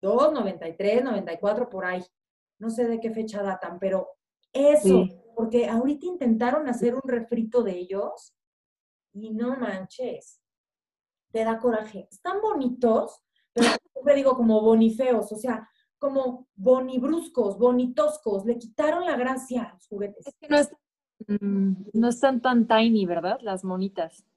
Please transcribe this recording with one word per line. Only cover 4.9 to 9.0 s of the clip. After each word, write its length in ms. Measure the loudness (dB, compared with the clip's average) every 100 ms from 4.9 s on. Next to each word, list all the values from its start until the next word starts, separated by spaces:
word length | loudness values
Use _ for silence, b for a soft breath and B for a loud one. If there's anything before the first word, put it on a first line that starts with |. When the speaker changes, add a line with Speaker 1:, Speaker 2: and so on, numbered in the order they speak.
| 6 4
Speaker 2:
Sí. 120 | -4 _ -6
Speaker 1:
porque 320 | 0 0 0
ahorita 380 | 0 0 -2 -6
intentaron 600 | -4 0 2 2 0 -2
hacer 260 | -2 -2 -2
un 60 | -4
refrito 580 | -4 -4 -4 -2 0
de 140 | -2 -4
ellos 580 | -8 -6 -6 -8 -18 _ _ _ _ _ _ _